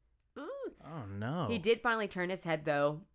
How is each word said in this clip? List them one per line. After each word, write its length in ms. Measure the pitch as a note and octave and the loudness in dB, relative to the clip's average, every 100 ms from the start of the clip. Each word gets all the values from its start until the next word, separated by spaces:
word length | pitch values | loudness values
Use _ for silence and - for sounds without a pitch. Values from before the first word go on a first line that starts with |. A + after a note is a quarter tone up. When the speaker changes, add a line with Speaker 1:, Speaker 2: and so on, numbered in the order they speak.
| _ _ _ - | _ _ _ -12
Speaker 1:
Ooh. 340 | D#4 C#5 A#4 - | -8 -8 -8 -10
Speaker 2:
Oh, 220 | D3 D#3+ G2+ G2+ | -12 -10 -8 -4
no. 280 | A2+ E3+ C3+ | -2 0 0
Speaker 1:
He 80 | A#3 | 2
did 240 | G3 A#3 | 4 4
finally 280 | A#3+ A3+ G#3 | 4 2 0
turn 200 | F#3 F3+ | -2 -2
his 160 | F#3 | -2
head, 220 | E3+ D#3 D3+ | -2 -2 2
though. 340 | C#3+ D3 D3+ - | 4 4 2 -8